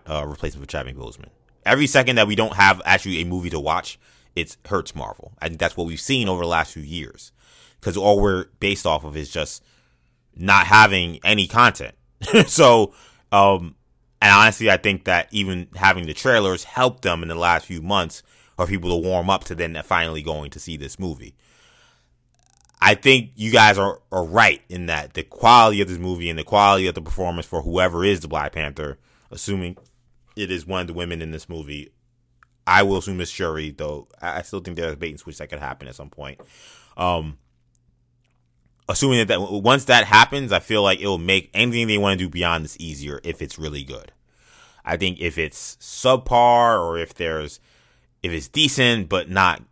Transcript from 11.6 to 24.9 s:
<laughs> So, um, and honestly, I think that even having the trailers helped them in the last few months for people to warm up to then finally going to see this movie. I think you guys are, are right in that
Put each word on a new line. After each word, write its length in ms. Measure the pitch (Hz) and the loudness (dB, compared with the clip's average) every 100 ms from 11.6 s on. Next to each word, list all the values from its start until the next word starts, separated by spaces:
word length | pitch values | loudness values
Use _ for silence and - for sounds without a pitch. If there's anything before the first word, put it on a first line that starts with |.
| 120 - 64 - _ - | 4 4 -12 -18 _ -16
<laughs> 280 | - 233 175 | 0 2 4
So, 460 | - 139 117 101 _ _ _ - | 6 6 6 4 _ _ _ 0
um, 440 | 101 98 95 85 - _ _ _ - | 4 4 4 -2 -18 _ _ _ 0
and 80 | 104 | 6
honestly, 400 | 101 110 104 110 | 8 6 4 2
I 60 | 92 | 2
think 260 | 107 95 | 2 -2
that 240 | - 87 - | 0 -2 -2
even 360 | 107 95 90 87 90 | -6 -4 -6 -8 0
having 300 | 95 90 82 | 2 2 -2
the 80 | |
trailers 500 | 76 131 117 98 90 | -4 0 2 2 -2
helped 380 | - - 127 127 | -6 0 0 0
them 220 | 98 85 | -4 -4
in 40 | 82 | -6
the 80 | 82 | -2
last 300 | 85 82 - | 0 0 -2
few 160 | 87 | -12
months 420 | 82 101 82 - _ _ _ - | -4 -2 -2 -10 _ _ _ -8
for 100 | - | -6
people 240 | 98 90 | -4 -4
to 160 | 85 87 | -4 -2
warm 240 | 92 90 | -2 0
up 140 | 95 - | -2 -4
to 100 | 82 | -8
then 220 | 85 80 | -8 -8
finally 380 | - 90 82 78 | -4 -2 -2 -6
going 280 | 76 76 71 | -8 -8 -10
to 100 | - | -16
see 160 | - 80 | -16 -14
this 200 | 69 - | -14 -10
movie. 380 | 92 71 - _ _ _ _ _ _ _ _ _ _ _ _ _ _ - | -10 -10 -16 _ _ _ _ _ _ _ _ _ _ _ _ _ _ 0
I 140 | 95 104 | 2 4
think 360 | 135 131 113 - | 4 4 2 -8
you 160 | 107 | 2
guys 260 | 117 107 98 | 6 8 6
are, 220 | 98 - - | 0 -4 -6
are 100 | 95 | -6
right 380 | 82 101 107 76 - | -2 4 4 2 -6
in 160 | 90 | -10
that 280 | 85 | -6